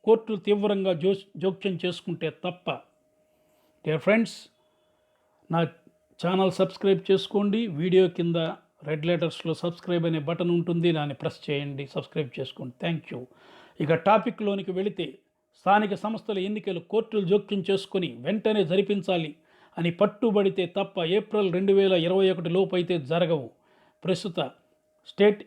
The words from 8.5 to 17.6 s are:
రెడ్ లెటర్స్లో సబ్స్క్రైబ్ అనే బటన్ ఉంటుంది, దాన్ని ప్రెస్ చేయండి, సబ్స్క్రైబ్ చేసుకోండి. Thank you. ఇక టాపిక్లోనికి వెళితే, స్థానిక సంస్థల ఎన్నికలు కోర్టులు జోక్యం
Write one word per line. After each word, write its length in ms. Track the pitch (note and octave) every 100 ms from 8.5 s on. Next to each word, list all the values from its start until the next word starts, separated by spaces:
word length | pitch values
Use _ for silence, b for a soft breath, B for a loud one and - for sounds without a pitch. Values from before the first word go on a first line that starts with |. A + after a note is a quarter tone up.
| - _ _
రెడ్ 220 | D3 D#3 D#3+
లెటర్స్లో 480 | F3 E3 - E3
సబ్స్క్రైబ్ 520 | D#3 F3 E3+ - F3 E3
అనే 140 | E3
బటన్ 320 | D3 E3+ F3
ఉంటుంది, 400 | F3 E3+ E3+ E3+
దాన్ని 240 | D#3+ C#3+ C3
ప్రెస్ 340 | D#3+ - -
చేయండి, 380 | C#3+ C#3+ C#3 C#3+
సబ్స్క్రైబ్ 520 | F#3 - E3 C3 -
చేసుకోండి. 340 | C3 - B2+ -
Thank 240 | E3+ D#3+ -
you. 100 | B2 B2+ B B B B B
ఇక 140 | D3+
టాపిక్లోనికి 760 | E3 G3 G#3+ A#3+ - G#3 G3+ F#3+
వెళితే, 340 | F3+ G3+ - D#3+ - _ _ _ _
స్థానిక 380 | F3+ G#3 G#3+
సంస్థల 440 | F#3 G#3+ A3 - G3
ఎన్నికలు 400 | F#3+ G#3+ - F3
కోర్టులు 420 | - G#3+ A3+ G#3+
జోక్యం 380 | F3+ G3+ G3+ G3